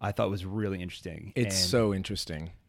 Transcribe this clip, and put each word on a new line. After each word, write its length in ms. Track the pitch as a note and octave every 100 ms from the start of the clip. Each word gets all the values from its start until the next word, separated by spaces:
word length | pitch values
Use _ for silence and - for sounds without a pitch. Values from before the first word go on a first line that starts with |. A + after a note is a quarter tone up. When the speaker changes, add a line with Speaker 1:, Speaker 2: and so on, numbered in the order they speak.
Speaker 1:
I 120 | G2+
thought 180 | G2+ G#2
was 140 | G2 F#2
really 340 | G#2 G#2 F#2+
interesting. 520 | F2+ - F2+ D#2+ G2 -
Speaker 2:
It's 180 | A2+ F#2+
Speaker 1:
And 140 | F#2+
Speaker 2:
so 220 | A#2+ A2
interesting. 580 | G2 F#2+ G2+ - D#2 E2 -